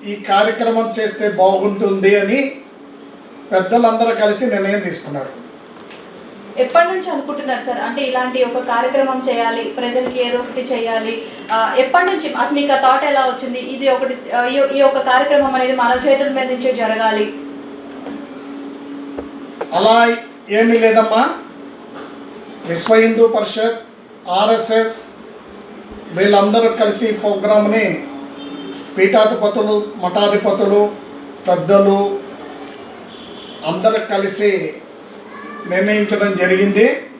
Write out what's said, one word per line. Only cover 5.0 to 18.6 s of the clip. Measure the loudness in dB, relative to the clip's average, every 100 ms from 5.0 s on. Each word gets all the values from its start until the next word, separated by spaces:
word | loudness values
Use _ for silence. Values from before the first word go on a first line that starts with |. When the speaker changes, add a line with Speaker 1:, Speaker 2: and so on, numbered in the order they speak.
| -8 -8 -10 -12 -18 -20 -20 -20 -20 -20 -20 -20 -20 -18 -12 -2
Speaker 2:
ఎప్పటి | 2 4 2
నుంచి | -2 -4
అనుకుంటున్నారు | -6 -6 -8 -4 -4 -4
సార్, | -6
అంటే | -4 -4
ఇలాంటి | -2 -2 -2 0
ఒక | 0 0
కార్యక్రమం | -2 0 2 2 0 0 -2
చేయాలి, | 0 0 -2
ప్రజలకి | -6 -4 -2 -2 -2 -2 -2
ఏదో | -2
ఒకటి | -4 -8
చేయాలి, | -4 -4 -2 -2 -4 -6 -10 -14 -2
ఆ, | 0 2 2
ఎప్పటి | 4 4 2
నుంచి | -2 -4
అసలు | -4 -2
మీకు | 0 2
ఆ | 4
థాట్ | 4 2
ఎలా | 2 2
వచ్చింది, | 0 -2 -6 -6
ఇది | -8 -2 0
ఒకటి, | 2 0 -6 -4
ఆ, | -2 0
ఈ, | 2 2 4
ఈ |
ఒక | 4 4
కార్యక్రమం | 2 2 4 2 2
అనేది | 0 0 2
మన | 2 2 2
చేతుల | 2 2
మీద | -2 -2
నుంచే | -2 -2
జరగాలి? | 0 -2 0 0 0 -2 -4 -12 -14 -14 -16 -14 -14 -12 -12 -14 -14 -14 -14